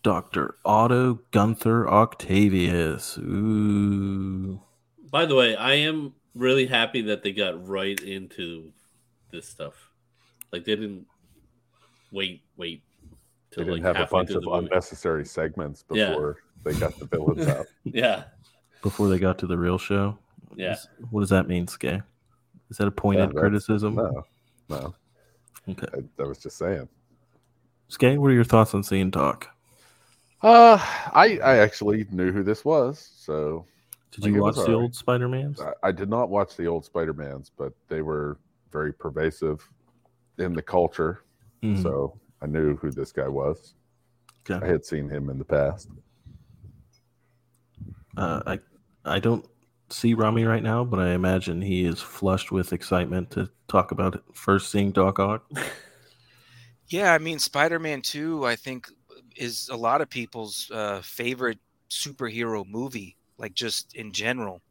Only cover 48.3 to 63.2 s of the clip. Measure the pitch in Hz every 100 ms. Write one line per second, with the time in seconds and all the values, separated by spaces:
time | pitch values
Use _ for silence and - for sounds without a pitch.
48.3 | 78 - 95 _ _ _ _ - 95 113
49.3 | 117 - _ _ _ _ - 117 113 110
50.3 | 113 113 113 110 113 123 101 90 90 92
51.3 | 92 90 85 98 90 90 85 - - 98
52.3 | 95 - 98 90 87 - 92 90 92 92
53.3 | - 92 _ - 98 90 85 95 - _
54.3 | - - 98 - 104 98 95 95 98 98
55.3 | 110 _ - - - - _ _ _ _
56.3 | _ _ - - _ _ 170 196 165 160
57.3 | 156 - 143 160 170 160 143 - 147 156
58.3 | 156 127 113 - 127 - _ _ - 123
59.3 | - 123 113 - 120 117 143 151 127 117
60.3 | 117 107 - - 110 107 98 - - 120
61.3 | 127 123 107 _ _ _ - 143 135 120
62.3 | 113 117 110 95 107 131 123 92 _